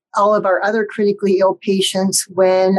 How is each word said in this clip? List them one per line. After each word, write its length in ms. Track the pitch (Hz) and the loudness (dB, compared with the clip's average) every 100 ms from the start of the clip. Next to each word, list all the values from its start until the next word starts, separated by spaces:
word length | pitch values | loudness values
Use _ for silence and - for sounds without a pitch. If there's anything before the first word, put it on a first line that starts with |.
| _ - | _ -2
all 180 | 208 | 0
of 100 | 214 196 | 2 0
our 160 | 180 | 0
other 200 | 202 220 | -2 -2
critically 540 | 214 - 202 202 202 185 | -4 -2 -2 0 0 2
ill 200 | 190 185 | 0 0
patients 640 | - 196 185 190 190 185 - | -2 -2 -2 -2 -2 -4 -4
when 500 | 180 185 185 190 | 0 2 4 2